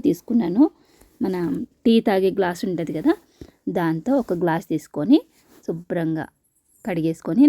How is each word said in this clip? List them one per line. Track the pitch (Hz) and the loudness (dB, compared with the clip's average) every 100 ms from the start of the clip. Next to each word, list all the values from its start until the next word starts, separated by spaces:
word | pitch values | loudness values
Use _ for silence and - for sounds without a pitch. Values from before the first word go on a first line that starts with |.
| - | 2
తీసుకున్నాను. | 170 - 233 175 185 320 - _ _ _ - 208 | 0 0 0 2 4 2 2 _ _ _ -6 -4
మన | 185 170 135 - _ - | -2 -2 -4 -8 _ 2
టీ | 226 226 | 2 4
తాగే | 190 190 190 | 2 2 0
గ్లాస్ | 180 175 196 | -2 -4 -6
ఉంటది | 175 165 156 | -4 -6 -2
కదా, | 262 415 _ - - _ - 185 | 0 0 _ -20 -20 _ -6 -2
దాంతో | 170 160 165 277 226 | 0 -2 0 -2 0
ఒక | 175 | -2
గ్లాస్ | 170 160 - 156 | 0 -2 -2 -6
తీసుకొని | - - 151 302 - _ _ _ - | -6 -4 2 2 0 _ _ _ -10
శుభ్రంగా | 170 175 175 165 160 - _ _ _ _ _ - | -10 -6 -4 -4 -4 -8 _ _ _ _ _ -8
కడిగేసుకొని | 175 160 160 - 170 | -4 -4 -4 -2 4